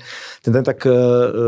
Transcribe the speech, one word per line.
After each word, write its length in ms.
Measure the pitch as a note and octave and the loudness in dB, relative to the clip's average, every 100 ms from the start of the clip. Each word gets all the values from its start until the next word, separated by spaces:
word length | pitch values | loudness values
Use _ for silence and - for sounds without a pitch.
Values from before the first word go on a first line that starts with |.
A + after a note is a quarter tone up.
| - - - - | -8 -18 -18 -8
Ten, 100 | - | 0
ten, 100 | B2 | 0
tak, 220 | C3+ C3 C3+ | 0 -2 0
eh, 20 | B2 B2 B2 A#2+ A2 | 2 4 2 0 0